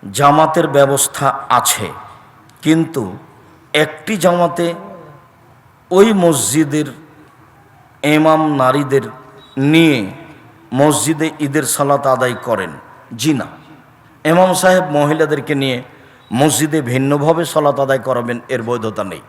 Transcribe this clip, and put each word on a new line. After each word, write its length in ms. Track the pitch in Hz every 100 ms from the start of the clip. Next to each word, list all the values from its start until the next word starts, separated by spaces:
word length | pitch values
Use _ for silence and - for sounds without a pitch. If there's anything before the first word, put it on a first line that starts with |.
জামাতের 640 | - 98 143 151 156 - 156
ব্যবস্থা 580 | 143 139 139 - - 139 - -
আছে, 380 | 123 - - 98 - - - - _ _ _
কিন্তু 400 | 147 160 160 143 101 90 - - - - _
একটি 400 | 151 151 - - 214
জামাতে 500 | 175 175 170 170 170 170 - - - - _ _ _ _ _ _ _
ওই 180 | 180 220 202
মসজিদের 720 | 175 143 110 139 151 151 143 123 - - - _ _ _ _ _ _ _
ইমাম 380 | 143 151 156 156 156 143
নারীদের 480 | 127 139 139 135 120 - - - - - 139
নিয়ে 320 | 160 165 131 98 - - - - - -
মসজিদে 560 | 127 147 147 147 156 160 151
ঈদের 240 | 147 143 131
সালাত 380 | - 143 143 139
আদায় 300 | 127 127 123
করেন। 320 | - 110 92 71 - - -
জি 200 | 117 135
না, 120 | 139 87 - - - - _ _ _
ইমাম 260 | 151 170 185
সাহেব 300 | 175 185 185 160
মহিলাদেরকে 640 | 147 147 156 151 147 -
নিয়ে 220 | 147 135 123 127 - - - _
মসজিদে 480 | 117 151 139 151 156
ভিন্নভাবে 600 | 123 127 135 143 147 165 160
সালাত 320 | 156 143 131
আদায় 220 | 135 135
করাবেন, 360 | 123 120 117 120 -
এর 140 | 127
বৈধতা 420 | 113 120 110 104
নেই। 180 | 98 80